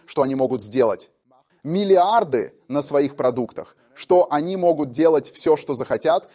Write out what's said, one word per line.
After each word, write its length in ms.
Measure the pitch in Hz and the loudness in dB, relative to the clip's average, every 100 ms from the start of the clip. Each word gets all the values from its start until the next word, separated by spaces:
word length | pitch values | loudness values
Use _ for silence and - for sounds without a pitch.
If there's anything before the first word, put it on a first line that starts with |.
| - | -8
что 160 | - | -4
они 140 | 135 135 | -2 0
могут 260 | 131 123 | -2 -2
сделать 480 | 104 127 113 92 - _ _ _ _ _ | -4 0 0 0 -10 _ _ _ _ _
миллиарды 920 | 143 185 196 185 190 226 165 123 - _ - | -6 -2 4 4 4 2 0 -2 -4 _ -8
на 120 | 143 | -6
своих 360 | 143 143 143 143 | -2 0 0 -2
продуктах, 580 | 127 123 113 - - _ _ | -2 -2 -6 -10 -16 _ _
что 340 | - - 180 170 | -8 2 4 4
они 260 | 147 170 190 | 0 -2 0
могут 360 | 175 147 135 | 0 0 -2
делать 380 | 123 160 147 - | 0 2 2 -2
все, 240 | - 165 151 | -4 0 0
что 160 | - | -2
захотят, 560 | 131 127 120 151 - - | -8 -4 -2 0 -2 -4